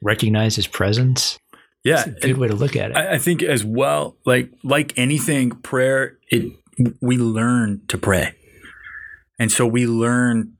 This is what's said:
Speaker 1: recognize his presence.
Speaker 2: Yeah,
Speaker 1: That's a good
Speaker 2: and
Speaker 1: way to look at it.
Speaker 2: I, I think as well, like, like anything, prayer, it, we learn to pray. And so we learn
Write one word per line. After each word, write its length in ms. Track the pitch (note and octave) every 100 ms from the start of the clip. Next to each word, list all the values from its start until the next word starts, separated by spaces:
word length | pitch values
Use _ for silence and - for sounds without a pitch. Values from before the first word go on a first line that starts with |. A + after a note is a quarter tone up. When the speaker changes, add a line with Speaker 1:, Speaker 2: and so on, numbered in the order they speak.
Speaker 1:
recognize 540 | G#2 G#2+ A2 G#2+ A2 G#2+
his 100 | -
presence. 720 | - G2 A2 B2+ B2 - - _ - _ _
Speaker 2:
Yeah, 120 | B2 D#3
Speaker 1:
That's 100 | D3
a 20 |
good 200 | G2+ C3+
Speaker 2:
and 80 | B2+
Speaker 1:
way 100 | A#2+
to 60 |
look 200 | G#2 C#3 A2+
at 140 | G2+
it. 60 | -
Speaker 2:
I, 160 | D#3
I 40 | D#3
think 240 | F3 E3+
as 220 | F3 C3
well, 520 | G#2 A#2 C3+ D3 D3 -
like, 260 | C3 B2 B2 -
like 280 | B2+ C#3+ D3 -
anything, 540 | B2+ D3 - C#3+ B2+
prayer, 680 | - - C3 C3 C3+ B2+ - _
it, 220 | A#2+ - - _ - A#2+ -
we 160 | B2 B2
learn 640 | A#2 A2 A#2 B2 A2 G2+ -
to 100 | F2
pray. 360 | G2 F#2 C#2+ - _ - - - - - - - _ -
And 120 | A2
so 140 | - A#2+
we 200 | A#2+ A#2+
learn 680 | A2+ A#2 B2 B2 A#2 G#2+ -